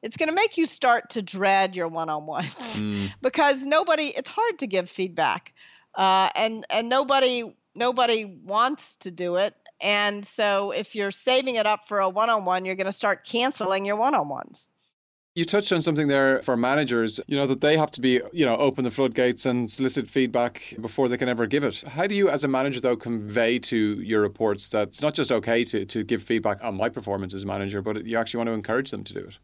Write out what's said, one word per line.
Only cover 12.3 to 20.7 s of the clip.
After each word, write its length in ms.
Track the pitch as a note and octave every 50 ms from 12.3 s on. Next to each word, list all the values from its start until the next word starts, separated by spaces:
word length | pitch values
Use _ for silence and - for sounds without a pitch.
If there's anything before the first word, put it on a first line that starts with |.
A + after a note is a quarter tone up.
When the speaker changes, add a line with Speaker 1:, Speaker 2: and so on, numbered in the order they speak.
| A#3 A3 F#3+ F3+ F3+ F#3 F#3
Speaker 1:
you're 100 | F#3 F#3+
gonna 160 | F#3 F#3+ F#3+
start 340 | G3 - - G#3 G3 F#3+ _
canceling 600 | - - A#3 A#3+ C4 C#4 - G#3+ F#3 F#3+ G3 G3
your 100 | G3+ G#3
one-on-ones. 760 | G#3 A3+ C4 C4 A3 D3+ C#3+ C#3 - - - - - - - _ _ _ _ _ _ _ _ _ _ _ _ _
Speaker 2:
You 80 | - E3
touched 300 | E3 - G#3 G3+ G3+ F#3+
on 80 | E3+
something 260 | D3+ F3 D#3 D3 D#3 C#3+
there 340 | C#3 C#3 C3+ C3+ C3+ B2+ -
for 120 | - B2+
managers, 640 | A#2 A#2 B2+ C3+ D3 D3+ B2+ B2 A#2 A2+ A2 G2+ - - -
you 80 | D3
know, 100 | C#3+ C#3
that 140 | C3+ C3+ C3
they 160 | - D3 D#3
have 160 | D#3+ D3+ D3+
to 100 | - -
be, 200 | A#2+ C3 B2 B2 - -
you 140 | - F3 D#3
know, 100 | C3 A#2
open 300 | A#2 C#3+ C#3 C3+ - C3
the 40 | B2
floodgates 560 | A2 - C3+ B2+ A2+ C#3 B2+ B2 A#2+ - -
and 240 | C3 B2 B2 A#2+ G#2+
solicit 380 | - - C3 C3 B2+ D3 A#2+ G#2
feedback 680 | - C3+ C3 B2 A2+ B2+ A#2+ A#2+ - - - -